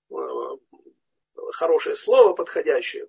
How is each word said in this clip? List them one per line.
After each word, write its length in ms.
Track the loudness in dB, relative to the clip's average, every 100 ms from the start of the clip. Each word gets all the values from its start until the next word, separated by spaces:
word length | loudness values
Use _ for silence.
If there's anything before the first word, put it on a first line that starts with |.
| _
э, 40 | -12 -8 -8 -8 -12 _ _ _ _ _ _ _ -16 -14
хорошее 420 | -4 0 2 0
слово 380 | -6 2 6 6
подходящее, 720 | 6 -4 -4 0 -2 -2 -10